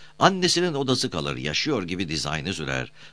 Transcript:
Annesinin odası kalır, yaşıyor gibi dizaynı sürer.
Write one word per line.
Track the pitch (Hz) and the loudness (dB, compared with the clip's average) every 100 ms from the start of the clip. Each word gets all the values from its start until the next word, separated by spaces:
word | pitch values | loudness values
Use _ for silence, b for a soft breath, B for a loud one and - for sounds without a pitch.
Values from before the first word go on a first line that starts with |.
| B - | B 2
Annesinin | 160 190 180 - 180 | 4 4 2 4 2
odası | 139 135 127 127 | 2 2 2 0
kalır, | 85 71 64 | -2 -4 -4
yaşıyor | 67 76 - 135 | -2 -2 0 0
gibi | 87 90 92 | -2 -2 -2
dizaynı | 78 71 78 71 | -2 -2 -4 -4
sürer. | 87 71 67 62 B B | -4 -4 -4 -4 B B